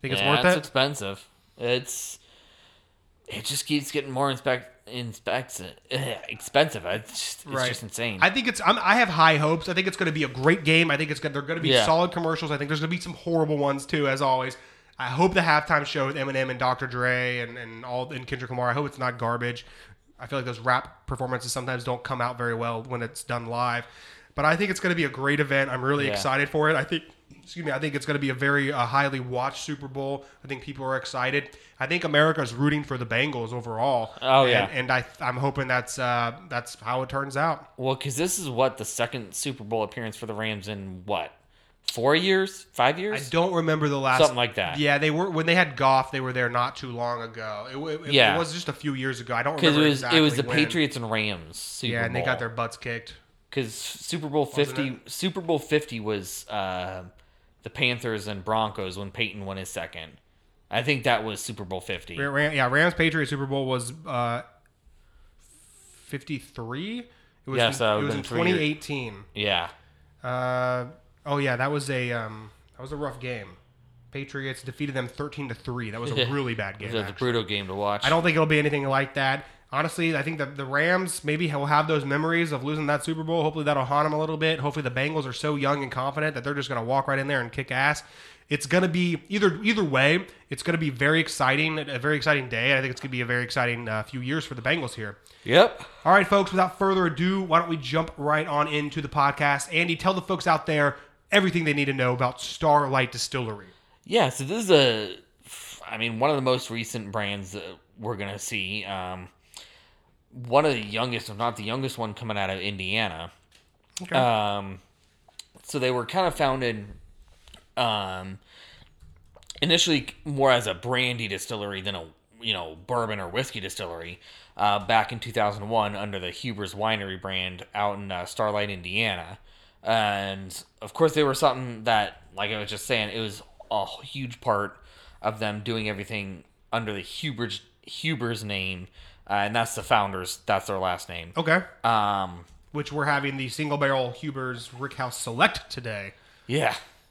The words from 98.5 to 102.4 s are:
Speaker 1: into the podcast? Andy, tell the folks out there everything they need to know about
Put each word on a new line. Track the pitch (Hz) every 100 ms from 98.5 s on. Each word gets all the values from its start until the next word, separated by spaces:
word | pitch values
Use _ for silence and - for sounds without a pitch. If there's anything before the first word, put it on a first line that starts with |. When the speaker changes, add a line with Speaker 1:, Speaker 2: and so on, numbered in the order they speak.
| 147 147
Speaker 1:
into | 147 147 156
the | 143
podcast? | 147 139 139 147 143 -
Andy, | 147 170 165
tell | 185
the | 190
folks | 175 180 185
out | 160 -
there | 151 147 - - _ _
everything | 202 190 175
they | 156
need | 147 139
to |
know | 135 127
about | 123 127 -